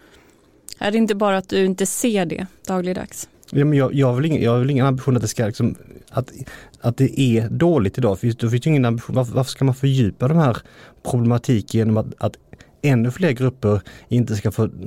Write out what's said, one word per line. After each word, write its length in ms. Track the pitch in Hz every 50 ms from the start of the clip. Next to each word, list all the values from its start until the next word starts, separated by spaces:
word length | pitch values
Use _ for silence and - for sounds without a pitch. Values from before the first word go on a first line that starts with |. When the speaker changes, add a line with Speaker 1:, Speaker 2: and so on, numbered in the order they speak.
| _ _ - - _ _ _ _ _ _ _ _ _ - - -
Speaker 1:
Är 120 | - 208
det 80 | 208 226
inte 160 | 226 208 214
bara 240 | 202 214 202 190 190
att 100 | 185 -
du 160 | 196 190 190
inte 220 | 190 185 - 196
ser 400 | - - - - 240 208 196 175
det 200 | 156 156 - 185 - - _ -
dagligdags? 640 | - 185 185 175 180 185 - - - - - - - _ _ _ -
Speaker 2:
Ja, 140 | - 143 147
men 140 | 151 151 139
jag, 160 | 131 - 127
jag 120 | 143 135
har 80 | 123 123
väl 120 | 123 151
ingen, 160 | 165 147 -
jag 80 | 107 117
har 80 | 117 123
väl 120 | 123 139
ingen 160 | 147 123 131
ambition 300 | 139 127 127 - 139 127
att 60 | 117
det 60 | 104 107
ska 180 | - - 113
liksom, 280 | 101 - - 123 - - - - - - - - -
att, 200 | - - 131 - - - 131 - - - - - - _
att 160 | - 120 117
det 240 | - 131 117 - -
är 280 | 135 123 113 113 113 107
dåligt 500 | 123 123 165 175 165 131 95 98 - 131
idag. 200 | 117 104 95 -
För 80 | - 117 113 -
då 120 | 123 110
finns 120 | 120 123
det 80 | - 160
ingen 140 | 156 139 123
ambition. 320 | 117 113 117 - - -
Varför, 160 | 131 127 110 104
varför 160 | 127 131 -
ska 140 | - - 135
man 100 | 131 127
fördjupa 540 | - 139 139 135 131 127 95 - - 123 135
de 100 | 160 170
här 180 | 151 123 113 - - - - - - - - - - -
problematiken 680 | - 120 113 117 120 117 - - 127 104 - - - 113
genom 180 | 110 113 107
att, 100 | 113 - - - -
att 180 | 107 107 - - _ _ - - - - _ _
ännu 280 | - 147 131 117 113 123
fler 220 | - - 180 160
grupper 480 | 120 123 131 127 - - - 104 104 101 - - - - - _
inte 280 | 117 123 113 107 113
ska 140 | 101 - 107
få 180 | - - 110 - - - 95